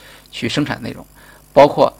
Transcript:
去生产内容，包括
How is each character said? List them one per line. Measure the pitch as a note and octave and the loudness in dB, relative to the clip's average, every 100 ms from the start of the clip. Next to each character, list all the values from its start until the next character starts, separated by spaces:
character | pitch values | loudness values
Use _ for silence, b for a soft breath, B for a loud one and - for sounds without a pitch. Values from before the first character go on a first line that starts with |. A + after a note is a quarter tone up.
| B B B | B B B
去 | - A#2 | -10 -6
生 | D3+ | -4
产 | D3 A#2+ | -6 -6
内 | A2+ | -10
容， | - - B B B _ | -14 -20 B B B _
包 | C#3 C#3+ | 4 4
括 | D3+ B2+ | 4 -2